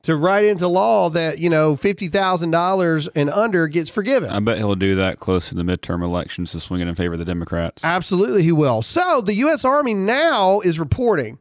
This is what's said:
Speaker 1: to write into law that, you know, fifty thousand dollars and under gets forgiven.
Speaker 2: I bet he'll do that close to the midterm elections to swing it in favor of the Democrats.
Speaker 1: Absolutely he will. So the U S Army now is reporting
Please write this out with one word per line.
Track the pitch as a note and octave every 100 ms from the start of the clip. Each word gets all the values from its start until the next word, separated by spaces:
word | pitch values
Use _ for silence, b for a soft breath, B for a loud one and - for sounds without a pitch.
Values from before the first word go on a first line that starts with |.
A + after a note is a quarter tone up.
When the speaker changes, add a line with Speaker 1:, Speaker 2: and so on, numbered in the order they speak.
Speaker 1:
to | -
write | D#3 E3+ G3+
into | G#3 G3 F3+
law | F3+ A3 A3 F3
that, | E3 D#3+ C#3
you | E3+
know, | D#3 D#3 C#3+
fifty | G3 G3+ F3+
thousand | F#3+ F#3+ F3+ E3+
dollars | E3 F3+ F#3+ F3 D#3+ D3+
and | D#3 C#3+
under | G3+ A3+ F3+ D#3+
gets | E3 D#3
forgiven. | - G3+ C4+ B2+
Speaker 2:
I | G2+
bet | G#2+ G2+
he'll | G#2
do | G2 G2 F#2+
that | F#2 -
close | - F#2 -
to |
the | F2+
midterm | F2 F2+ - F2+
elections | F2 F2 - - F2
to | E2
swing | - F2+
it | F2
in |
favor | E2+ F2
of | E2+
the |
Democrats. | E2+ F2 E2+ E2+ E2+ -
Speaker 1:
Absolutely | D#3+ F3+ F3 F3+ A3+ G#3+
he | E3
will. | D#3+ C#3+ A2+
So | - E4 F4+ D4+
the | G3+
U | G#3 C#4+
S | D4
Army | B3+ C#4+ C4+
now | G#3 F#3+ B3+ E4 B3+ F#3+ G3
is | F3+ D#3+
reporting | D#3 - A#3+ F3+ A2 -